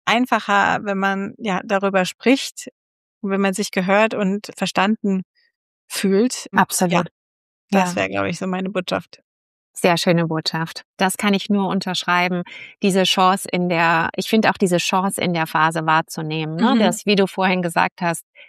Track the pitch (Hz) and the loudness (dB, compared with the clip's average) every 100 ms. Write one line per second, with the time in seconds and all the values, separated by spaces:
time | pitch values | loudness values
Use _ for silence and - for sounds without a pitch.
0 | - 220 247 226 - 202 196 - 202 196 | -2 0 2 0 2 2 2 0 -2 -2
1 | 196 196 196 - 220 180 - 196 196 190 | -2 -2 -6 -8 -4 -4 -2 -2 0 0
2 | 180 - - 269 - - - - _ _ | 0 0 2 2 0 -12 -18 -20 _ _
3 | _ _ 202 196 196 190 202 - 180 202 | _ _ -4 0 0 0 -4 -2 2 4
4 | 220 226 196 202 - - 190 - 185 220 | 2 2 -2 -2 -6 -6 -4 0 0 0
5 | 202 190 - _ _ _ _ _ _ - | 0 -2 -4 _ _ _ _ _ _ -4
6 | 196 196 247 - - 202 185 - 180 175 | 2 2 2 -2 -4 0 0 0 0 0
7 | 165 - _ _ _ _ _ 196 180 185 | -2 -10 _ _ _ _ _ 0 0 0
8 | 190 196 196 175 190 185 190 196 180 190 | -2 -2 -4 -4 -4 -4 -4 -4 -4 -4
9 | - - _ _ _ _ _ - 190 170 | -6 -16 _ _ _ _ _ -2 2 2
10 | - 170 165 160 - 160 160 - - - | 2 2 0 -2 -4 -4 -6 -10 -18 -2
11 | 190 - 208 196 - 202 190 190 185 175 | -2 0 0 0 0 0 0 -2 -4 -4
12 | - 175 180 175 175 - - - 202 190 | 0 0 0 -2 -6 -14 -20 -2 0 2
13 | 185 - 185 196 - 180 180 165 165 165 | 2 4 2 2 -2 -2 0 2 2 2
14 | 170 - - 220 214 - 190 175 - 190 | 0 -4 0 2 2 2 2 2 0 0
15 | 190 - 185 170 160 160 160 165 160 156 | 0 -2 -2 -2 -2 2 2 0 0 0
16 | 165 - 156 156 156 160 226 240 202 - | 0 -6 -6 -4 -4 0 2 4 2 2
17 | - 196 196 - 190 185 175 175 175 - | 0 2 2 0 0 0 0 0 0 -2
18 | 175 165 - _ | -4 -4 -8 _